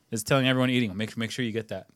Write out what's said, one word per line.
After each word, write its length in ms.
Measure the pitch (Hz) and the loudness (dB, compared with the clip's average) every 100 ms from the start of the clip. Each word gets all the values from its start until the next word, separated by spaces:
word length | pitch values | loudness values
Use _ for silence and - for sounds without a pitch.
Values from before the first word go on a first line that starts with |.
| _ | _
is 140 | 113 | -6
telling 240 | - 139 131 | 2 2 4
everyone 220 | 127 127 | 4 4
eating, 260 | 123 110 95 | 2 0 -2
"Make, 220 | 110 113 | -6 -4
make 140 | 113 | -6
sure 120 | - | -4
you 80 | 120 | -4
get 160 | 110 107 | -4 -6
that. 180 | 95 - | -10 -12